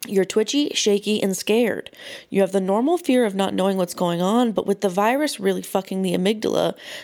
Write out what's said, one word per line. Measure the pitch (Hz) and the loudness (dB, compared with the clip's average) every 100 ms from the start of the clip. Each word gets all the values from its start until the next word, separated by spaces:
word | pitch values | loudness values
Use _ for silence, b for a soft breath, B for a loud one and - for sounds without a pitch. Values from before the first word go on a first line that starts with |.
| - | -2
You're | 196 185 | 0 2
twitchy, | - 214 285 294 | 0 0 0 0
shaky, | - - 202 202 214 | 0 2 2 0 0
and | 196 185 | 0 -2
scared. | - 214 233 101 - B B B B | 0 2 2 -2 -8 B B B B
You | 196 | 0
have | 190 | 2
the | 196 | 2
normal | 185 202 262 339 | 0 2 2 0
fear | 349 254 226 | 2 2 2
of | 190 | 0
not | 196 | -2
knowing | 196 190 190 | 0 0 0
what's | 180 | -2
going | - 175 170 | -2 -2 0
on, | 180 233 247 | 2 2 2
but | 190 - | 0 -2
with | 196 | 0
the | 202 | 0
virus | 180 208 269 302 294 | 2 2 2 -2 -2
really | 196 185 | -2 -2
fucking | 185 196 190 190 | -2 -4 -2 -4
the | 190 180 | 0 0
amygdala, | 185 220 - - 165 - B B | 0 0 0 0 0 -4 B B